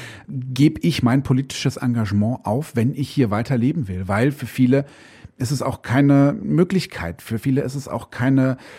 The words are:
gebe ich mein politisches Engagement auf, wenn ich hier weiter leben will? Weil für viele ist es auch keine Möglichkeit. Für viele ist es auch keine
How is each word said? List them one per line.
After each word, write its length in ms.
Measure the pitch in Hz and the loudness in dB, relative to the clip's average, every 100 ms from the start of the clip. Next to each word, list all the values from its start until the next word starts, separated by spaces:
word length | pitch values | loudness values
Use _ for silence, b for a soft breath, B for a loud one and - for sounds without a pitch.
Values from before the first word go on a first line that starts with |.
| B B - | B B -12
gebe 520 | 135 131 127 151 156 | -10 -6 2 2 4
ich 220 | 170 - | -2 0
mein 200 | 120 135 | 2 2
politisches 540 | 139 131 135 - 139 - | 2 0 -2 -4 -4 -2
Engagement 680 | 127 117 104 101 107 127 - | -2 0 0 2 0 -2 -2
auf, 300 | 117 160 120 | -4 -2 0
wenn 180 | 117 143 | 0 0
ich 140 | 143 | -4
hier 200 | - 113 | 0 0
weiter 280 | 101 117 127 | 0 -2 0
leben 300 | 123 165 101 | 0 -2 -4
will? 200 | 92 95 | -6 -2
Weil 240 | 101 135 | 0 0
für 160 | 143 117 | 0 -6
viele 380 | - 127 135 143 B B B B - | 2 4 4 0 B B B B -6
ist 140 | 117 | -4
es 100 | 135 | -2
auch 200 | 127 - | -4 -6
keine 520 | - 127 143 139 143 | -2 2 6 6 4
Möglichkeit. 880 | - 143 147 175 185 - - 82 85 | 2 0 2 2 0 -4 -8 -10 -10
Für 160 | - 110 | -8 -4
viele 240 | 139 131 | 0 0
ist 140 | - 139 | -2 -6
es 120 | - | -8
auch 220 | - - | -8 -8
keine 460 | - 127 135 131 127 B | -2 2 4 2 0 B